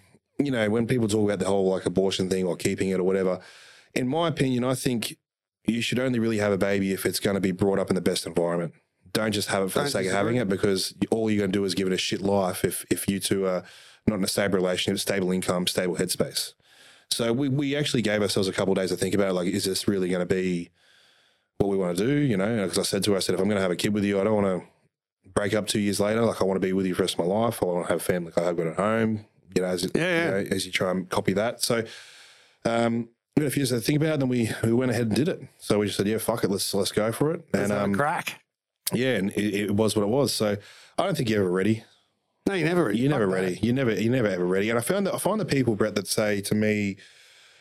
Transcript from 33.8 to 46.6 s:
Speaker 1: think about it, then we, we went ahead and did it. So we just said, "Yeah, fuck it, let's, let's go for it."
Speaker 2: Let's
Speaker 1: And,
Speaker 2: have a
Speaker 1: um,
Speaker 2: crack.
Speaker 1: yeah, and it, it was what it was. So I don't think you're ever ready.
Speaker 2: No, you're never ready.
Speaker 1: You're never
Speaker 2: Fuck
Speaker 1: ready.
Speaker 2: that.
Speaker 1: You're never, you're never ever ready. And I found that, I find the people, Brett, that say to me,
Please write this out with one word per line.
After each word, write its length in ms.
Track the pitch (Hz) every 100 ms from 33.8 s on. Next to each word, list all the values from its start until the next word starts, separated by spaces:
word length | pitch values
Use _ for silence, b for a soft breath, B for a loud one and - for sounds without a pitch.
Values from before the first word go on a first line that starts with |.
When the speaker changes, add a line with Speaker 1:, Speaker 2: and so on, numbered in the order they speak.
Speaker 1:
think 160 | 127 147
about 140 | 160 151
it, 40 |
then 100 | 131
we, 220 | 123 107 -
we 100 | 113
went 180 | 117 131
ahead 160 | 117 117
and 80 | 104
did 120 | 185
it. 120 | - - _
So 200 | - 107
we 60 | 104
just 120 | -
said, 100 | 101
"Yeah, 100 | 110
fuck 260 | - -
it, 60 | 98
let's, 220 | 95 -
let's 180 | 98 92
go 200 | - 110
for 200 | 113 147
it." 120 | 175 -
Speaker 2:
Let's 100 | - 101
Speaker 1:
And, 60 |
Speaker 2:
have 100 | 202
a 40 | 202
Speaker 1:
um, 80 | 196
Speaker 2:
crack. 460 | 147 165 - - _ _ _ _ -
Speaker 1:
yeah, 240 | 104 131 107
and 160 | 98
it, 220 | 101 107
it 180 | 101 104 101
was 200 | 110 107
what 80 |
it 60 | 101
was. 240 | 131 123
So 240 | - 107 101 B B B -
I 60 | 190
don't 100 | 156
think 140 | 117
you're 120 | 107
ever 80 | 92
ready. 320 | 90 98 110 b b b _ _ _ 196
Speaker 2:
No, 60 | 196
you're 120 | 156
never 180 | 180 127
ready. 140 | 104
Speaker 1:
You're 100 | 135
never 140 | 143 98
Speaker 2:
Fuck 60 | 92
Speaker 1:
ready. 180 | 92 87
Speaker 2:
that. 80 |
Speaker 1:
You're 100 | 110 131
never, 160 | 120
you're 180 | 98 113
never 160 | 131 104
ever 180 | 92 90
ready. 240 | 92 107
And 80 | 117
I 40 |
found 260 | - 190 190
that, 60 | -
I 20 |
find 220 | 180 214
the 60 | 175
people, 300 | 139 120 101
Brett, 200 | 110 104
that 120 | 92
say 340 | - 107 104
to 120 | 101
me, 420 | 107